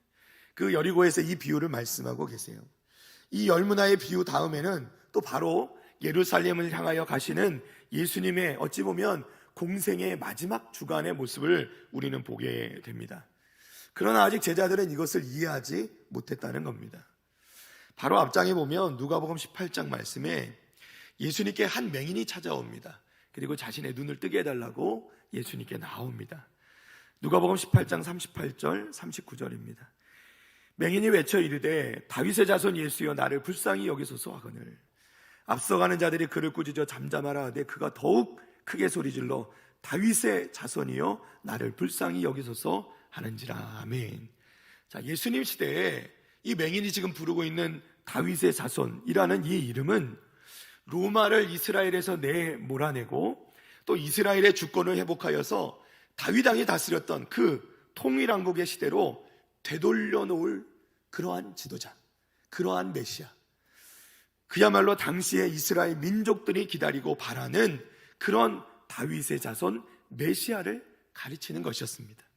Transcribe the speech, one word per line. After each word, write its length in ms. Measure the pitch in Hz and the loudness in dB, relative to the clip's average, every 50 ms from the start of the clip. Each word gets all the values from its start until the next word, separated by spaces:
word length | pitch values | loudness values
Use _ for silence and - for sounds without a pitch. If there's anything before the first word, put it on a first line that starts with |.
| _ _ _ _ _ _ - - - _ - | _ _ _ _ _ _ -20 -20 -20 _ -6
그 180 | - 190 196 | -2 2 2
여리고에서 480 | 180 151 156 185 175 175 180 175 147 180 | 4 4 4 4 6 6 6 6 6 4
이 160 | 160 160 185 | 0 0 -2
비유를 320 | 147 - 139 151 147 156 170 | -4 -2 0 0 0 0 0
말씀하고 560 | 135 117 120 117 - - 127 123 123 127 151 | -2 -4 -4 -4 -6 -6 -4 -6 -4 -4 -6
계세요. 360 | 131 117 110 - - 53 53 - - _ _ _ _ _ _ - - - - _ - | -6 -6 -10 -12 -14 -14 -16 -18 -20 _ _ _ _ _ _ -20 -20 -20 -20 _ -8
이 180 | - - - 196 | -4 0 4 4
열무나의 500 | 170 170 190 202 208 202 202 196 202 190 | 6 6 6 4 4 4 6 6 6 4
비유 260 | - - 180 180 180 | 2 -2 -2 0 0
다음에는 640 | - - 151 160 165 156 147 156 190 190 151 123 110 - _ _ _ | 2 2 0 0 0 -2 -2 -2 -2 -2 -4 -6 -10 -16 _ _ _
또 80 | - 214 | -2 -2
바로 560 | - - - 143 165 165 165 202 247 - - - - - _ - | 0 0 -2 0 0 2 2 0 0 -2 -8 -20 -20 -20 _ -6
예루살렘을 720 | 151 156 156 175 180 180 185 175 170 180 180 170 170 170 | -4 0 4 4 4 4 4 4 4 4 0 0 -2 -2
향하여 320 | 160 170 165 165 160 160 160 | -2 -2 0 0 0 0 0
가시는 580 | - - 165 - - 156 170 202 196 156 123 - - - - - - | -2 -2 -2 -2 -2 0 2 2 2 2 -2 -8 -14 -20 -20 -12 -6
예수님의 640 | - 151 170 170 - 190 185 185 175 180 185 160 135 - | -2 -2 0 0 0 0 0 0 0 2 0 0 0 -2
어찌 240 | 151 147 - 185 | -4 -4 -2 -2
보면 420 | 190 196 185 175 202 214 190 151 127 - - - - _ | -2 0 0 0 2 0 0 -2 -4 -12 -18 -20 -20 _
공생의 680 | - - 175 170 190 196 - 202 190 180 185 190 185 151 | -8 -6 -4 -4 -4 -2 0 0 0 0 0 -2 -2 -4
마지막 540 | - - 202 - 165 185 226 226 - - | -6 -8 -8 -8 -6 -6 -6 -6 -8 -12
주간의 400 | - - - 135 160 156 151 175 | -14 -12 -6 -4 -2 -2 -2 -2
모습을 760 | 165 139 131 120 - 143 139 165 175 160 127 - - - - - | -4 -4 -6 -6 -6 -2 2 2 2 2 2 -4 -10 -20 -18 -10
우리는 320 | - 135 135 139 135 131 123 | -8 -4 -4 -4 -4 -4 -6
보게 560 | - - 113 123 127 120 117 - 113 - - - | -8 -8 -6 -4 -4 -4 -4 -6 -6 -10 -12 -14
됩니다. 420 | 117 - - - 117 - - - _ _ _ _ _ _ _ - - - - - - | -12 -12 -12 -12 -12 -14 -16 -18 _ _ _ _ _ _ _ -20 -20 -20 -20 -20 -12
그러나 320 | - - 180 208 - - 202 | -4 2 4 6 8 8 8
아직 160 | 196 214 214 | 8 6 2
제자들은 500 | - 175 165 180 190 180 190 196 196 170 | 0 0 2 2 2 4 4 2 2 0
이것을 340 | 147 139 165 147 - 180 143 | 0 -2 -2 0 -2 -2 -4
이해하지 680 | 127 127 151 165 165 147 135 123 - 151 196 220 214 - - - - | -4 -4 -4 -4 -2 -4 -4 -6 -4 -4 -4 -4 -6 -10 -18 -16 -10
못했다는 560 | - 123 120 - 135 - - 127 123 139 - | -10 -8 -6 -6 -8 -6 -6 -6 -6 -6 -6
겁니다. 420 | 139 113 107 - 110 - - - _ _ _ _ _ _ _ _ _ - - - - - - - _ _ | -6 -10 -10 -14 -16 -18 -20 -20 _ _ _ _ _ _ _ _ _ -20 -20 -20 -20 -20 -20 -20 _ _
바로 220 | - 160 - 190 180 | -2 2 4 6 6
앞장에 360 | 156 127 - 190 180 185 185 | 6 6 4 4 4 4 4
보면 420 | 175 147 139 151 185 196 170 135 | 2 0 0 0 0 0 0 -2
누가복음 400 | 120 135 143 165 160 156 156 165 | -4 -2 0 0 0 0 -2 -6
십팔 320 | 156 - - - - 185 160 | -8 -8 -12 -10 -8 -8 -6
장 200 | - 170 156 143 | -6 -6 -4 -4
말씀에 680 | 131 117 110 - - 131 139 165 170 143 120 117 117 - _ _ _ - - - - - - - _ - | -6 -6 -6 -8 -8 -6 -4 -4 -2 -4 -4 -6 -12 -20 _ _ _ -20 -20 -20 -20 -20 -20 -20 _ -6
예수님께 420 | - 156 147 - 202 202 190 - 208 | -4 -4 -2 0 -2 0 2 2 0
한 280 | 190 - 247 247 202 | 0 0 -2 -4 -4
맹인이 340 | 143 131 135 160 185 220 220 | -4 -4 -4 -4 -4 -4 -4
찾아옵니다. 760 | 208 - 180 165 175 151 131 120 113 113 117 113 135 - - _ _ _ _ _ _ | -6 -8 -8 -6 -6 -4 -6 -6 -8 -12 -16 -16 -18 -20 -20 _ _ _ _ _ _
그리고 240 | - 139 139 135 147 | -12 -8 -6 -6 -6
자신의 400 | 139 - - 208 156 143 135 127 | -6 -8 -10 -10 -8 -8 -8 -8
눈을 240 | 123 143 147 143 135 | -8 -8 -8 -8 -6
뜨게 220 | - 185 156 165 | -4 -2 0 0
해달라고 720 | 180 151 135 123 117 117 113 123 156 190 226 226 - - - _ _ - | 0 0 -2 -4 -6 -8 -6 -4 -2 -2 -2 -4 -8 -16 -20 _ _ -10
예수님께 460 | - - 120 - - 127 117 - - 113 | -8 -8 -8 -8 -10 -10 -10 -10 -10 -10
나옵니다. 720 | 101 - - - 120 127 120 113 107 - 165 151 - _ _ _ _ _ _ - - - - - - _ _ - | -10 -10 -10 -10 -8 -8 -8 -10 -12 -14 -14 -18 -18 _ _ _ _ _ _ -20 -20 -20 -20 -20 -20 _ _ -6
누가복음 360 | - 147 - 180 175 175 190 | 0 4 4 6 6 6 2
십팔 300 | 180 - - - - 151 | 2 0 4 4 4 4
장 160 | - - - | 4 -2 -2
삼십팔 560 | - - 175 180 - - - - 78 139 131 - | -2 -4 -6 -8 -10 -10 -8 -8 -8 -8 -6 -4
절, 340 | - 147 170 202 104 107 | -4 -2 -2 -2 -6 -10
삼십구 440 | - - - 170 - - - - 127 | -14 -14 -12 -12 -12 -12 -14 -14 -12
절입니다. 520 | 120 123 123 120 117 113 110 113 - - - _ _ _ _ - - - - - _ - - _ _ _ _ _ | -10 -10 -10 -10 -12 -14 -16 -18 -18 -20 -20 _ _ _ _ -20 -20 -20 -20 -20 _ -20 -20 _ _ _ _ _
맹인이 360 | - 160 165 185 202 214 220 | 0 2 2 4 4 6 6
외쳐 300 | 214 180 147 - - 196 | 6 6 6 6 4 4
이르되, 640 | 170 151 143 143 127 151 160 156 135 120 113 - - - | 4 4 0 0 0 2 2 2 0 -2 -6 -8 -10 -8
"다윗의 400 | - 127 131 190 208 226 202 185 | -2 0 0 2 6 6 6 6
자손 280 | 196 180 190 202 180 | 6 4 4 2 2
예수여, 380 | 165 156 147 - - 156 151 143 | 0 -2 -2 -2 -2 -2 -2 0
나를 300 | 139 131 135 139 139 139 | 0 0 0 0 -2 -2
불쌍히 420 | 180 185 - - 202 190 196 196 | -4 -6 -2 0 0 0 0 0
여기소서." 460 | - 147 139 143 - 131 120 - - | -2 -2 -2 -4 -8 -8 -10 -10 -10
하거늘, 440 | - - - - - - 117 117 113 - _ _ _ _ _ _ _ _ - - - _ - | -10 -12 -14 -14 -14 -14 -16 -16 -18 -20 _ _ _ _ _ _ _ _ -20 -20 -20 _ -2
앞서가는 540 | - 226 131 - - 196 175 180 180 180 170 | -2 -2 -2 2 2 4 6 6 4 4 4
자들이 260 | 175 165 160 165 165 | 2 2 2 0 -2
그를 260 | 147 - 160 156 156 | -2 -2 -2 -2 -2
꾸짖어 340 | 147 170 160 143 143 151 147 | -2 -4 -6 -4 -2 -4 -4
잠잠하라 580 | 143 - 127 135 143 147 147 143 143 143 143 139 | -4 -4 -8 -6 -4 -4 -2 -2 -2 -4 -4 -4
하되, 180 | 127 113 143 | -4 -4 -6
그가 320 | 143 - - 147 156 147 - | -6 -6 -6 -6 -6 -6 -4
더욱 460 | - 143 147 196 240 233 - - - - - _ _ - | -2 2 4 6 6 4 2 -4 -18 -20 -20 _ _ -10
크게 240 | - - 175 196 185 | -8 -2 0 0 0
소리질러, 640 | - 180 143 139 131 127 127 123 135 127 117 - - - - _ _ _ | 0 0 -4 -4 -4 -4 -4 -4 -4 -4 -6 -10 -16 -20 -20 _ _ _
"다윗의 720 | - - - 180 202 226 220 - - 220 202 180 175 - | -10 -4 -2 2 4 4 4 4 4 2 2 2 -2 -4
자손이여, 720 | - - - - - - 143 131 127 127 151 - 208 - - - - _ | -10 -12 -10 -6 -4 -4 -4 -2 -2 0 0 0 -2 -4 -8 -20 -20 _
나를 340 | - 202 220 113 120 117 113 | -10 -8 -6 -4 -4 -4 -4
불쌍히 480 | - 180 180 - - 160 170 175 185 175 | -2 -4 -4 -2 -2 -2 -2 -2 0 0
여기소서." 680 | 151 135 135 131 120 117 - - 160 175 202 202 - - - _ _ | -2 -2 -4 -8 -8 -8 -6 -4 -2 -2 -2 -4 -8 -18 -20 _ _
하는지라. 720 | - - 113 113 110 110 127 120 117 113 110 107 107 110 | -14 -10 -10 -10 -10 -10 -10 -10 -10 -10 -10 -12 -12 -12
아멘. 460 | 110 110 120 127 117 104 - - 113 117 _ _ _ _ _ _ _ - - _ _ _ | -8 -6 -6 -4 -6 -6 -10 -12 -14 -18 _ _ _ _ _ _ _ -20 -20 _ _ _
자, 120 | - - 117 | -14 -12 -8
예수님 400 | 135 160 - - 240 240 262 262 | -6 -6 -4 -2 -2 -2 -2 -2
시대에 680 | - - - 170 143 139 165 190 175 143 123 117 - - _ _ _ _ _ | -4 -4 -2 -2 -2 0 0 0 0 -2 -4 -8 -12 -20 _ _ _ _ _
이 140 | - - 233 | -4 -4 -2
맹인이 340 | 160 160 160 180 208 202 202 | 0 0 0 0 -2 -2 -2
지금 220 | 175 202 180 185 | -2 -2 -4 -4
부르고 320 | 147 151 160 160 170 170 165 | -4 -4 -4 -2 0 0 0
있는 360 | 160 160 170 170 165 160 147 - - _ _ - | -2 -2 -2 -2 -2 -4 -8 -14 -18 _ _ -14
다윗의 480 | - - - 170 180 180 151 180 175 | -6 -2 -2 0 0 0 4 4 4
자손이라는 920 | 156 - - 127 - - 135 117 113 - - 247 - 196 190 - 190 190 156 | 4 2 -4 -4 -2 -2 -2 -2 -4 -6 -4 0 4 4 4 4 4 2 0
이 120 | 156 190 185 139 | 0 0 0 -2
이름은 520 | 120 113 127 135 160 214 214 151 120 110 - - _ _ _ - - - - - - - - _ | -2 -2 -2 0 2 2 2 2 0 -8 -14 -20 _ _ _ -20 -20 -20 -20 -20 -20 -20 -20 _
로마를 640 | - - 175 185 202 208 220 214 208 220 220 208 175 | -6 -4 -2 0 2 4 4 6 6 6 4 4 2
이스라엘에서 680 | 170 170 - - 190 196 190 185 180 180 180 190 180 | -2 -6 -2 0 2 2 2 2 2 0 0 0 -2
내몰아내고 1400 | 170 139 139 156 170 170 160 147 - - 131 135 131 147 151 139 127 117 - - 139 170 220 269 - - _ _ - - - - - - | -2 0 0 0 0 0 -2 -4 -6 -6 -4 -2 0 0 0 0 -4 -4 -4 -2 0 0 0 -2 -4 -12 _ _ -20 -20 -20 -20 -10 -2
또 100 | - - | -2 -2
이스라엘의 580 | 180 147 151 143 214 202 202 196 190 190 202 190 | 0 0 -2 0 2 4 4 6 8 8 8 6
주권을 420 | - 170 147 - 185 175 180 180 | 6 0 0 0 2 2 2 2
회복하여서 840 | 180 185 165 170 - - 160 147 147 - - 214 202 165 - - - - - - - _ _ - | 0 0 0 -2 -2 0 0 0 0 0 0 0 0 -2 -2 -6 -12 -20 -20 -20 -20 _ _ -12
다윗 280 | - - - 190 240 254 | -6 -2 2 2 4 6
왕이 220 | 254 226 226 240 | 6 4 4 4
다스렸던 640 | - 170 160 - - 170 160 - - 160 139 123 - | 2 2 2 2 0 0 -2 0 -2 -4 -4 -4 -4
그 600 | - - - 165 143 - - - - - _ _ - | 2 4 4 4 4 2 -4 -12 -20 -20 _ _ -10
통일왕국의 720 | - - 262 262 269 262 233 220 196 180 185 175 170 175 | -4 0 0 2 2 4 2 2 2 2 0 0 0 -2
시대로 580 | 170 - - - - - 202 190 - - - - - - _ _ _ _ _ | -4 -2 -2 -2 0 2 2 2 2 0 -6 -14 -20 -20 _ _ _ _ _
되돌려 600 | - - 147 - 151 214 226 220 214 214 208 208 202 | -10 -8 -4 0 2 2 2 2 2 0 0 0 0
놓을 400 | 190 180 165 170 202 208 190 214 - - _ _ _ _ _ _ _ | 0 0 0 0 -2 -2 -4 -8 -14 -20 _ _ _ _ _ _ _
그러한 460 | - - 165 185 180 180 147 101 87 | -8 -6 -4 -4 -4 -6 -8 -10 -14
지도자, 420 | - - - - - - - - _ _ _ _ _ _ _ _ _ _ - | -14 -14 -12 -12 -12 -12 -14 -16 _ _ _ _ _ _ _ _ _ _ -12
그러한 420 | - - 175 185 185 180 180 190 | -4 -2 0 0 2 0 -2 -2
메시아, 400 | 165 139 117 - - - 151 - - _ _ _ _ _ _ _ _ - - - - - - - - - _ _ _ _ _ - | -4 -6 -6 -6 -10 -12 -12 -16 -20 _ _ _ _ _ _ _ _ -20 -20 -20 -20 -20 -20 -20 -20 -20 _ _ _ _ _ -2
그야말로 480 | - 180 208 214 196 196 190 202 202 | 4 6 6 8 8 8 6 6 4
당시의 540 | - - - 160 185 180 - 185 185 190 175 | 2 0 -2 -2 -2 -2 0 2 2 2 2
이스라엘 440 | 160 151 - - 175 175 175 170 165 | 0 -2 -2 0 2 2 2 2 0
민족들이 720 | 151 143 180 202 220 214 220 202 196 - - 180 190 208 | -2 0 0 0 2 2 2 0 0 0 -2 0 0 -2
기다리고 480 | - - 156 160 151 143 139 131 156 147 | -2 -2 0 0 0 0 0 -2 -2 -4
바라는 680 | - - - 120 131 127 123 131 196 226 196 151 127 - - - - - - _ - | -4 -4 -8 -6 -6 -6 0 2 4 4 4 2 -2 -10 -16 -20 -20 -20 -20 _ -4
그런 440 | - - 104 113 117 110 104 - - - - - _ - | 0 2 4 6 4 4 2 -2 -10 -16 -20 -20 _ -14
다윗의 520 | - - 127 151 160 156 147 - 147 139 | -8 -6 -4 -4 -4 -4 -2 -2 -2 -2
자손 460 | - 113 113 - 170 185 214 233 - - - _ _ - | -4 -6 -4 -2 -2 -2 -2 -4 -8 -14 -20 _ _ -14
메시아를 760 | 117 123 143 165 190 - - 233 226 202 175 190 220 247 - - _ _ _ _ - | -8 -4 0 0 0 0 0 -4 -4 -4 -4 -6 -6 -8 -10 -18 _ _ _ _ -16
가르치는 480 | - - 131 143 160 - - 151 170 | -14 -12 -12 -12 -12 -10 -8 -8 -6
것이었습니다. 600 | 175 - 113 - 131 120 - - 117 104 107 _ - _ _ | -4 -4 -4 -6 -6 -8 -10 -12 -14 -20 -20 _ -20 _ _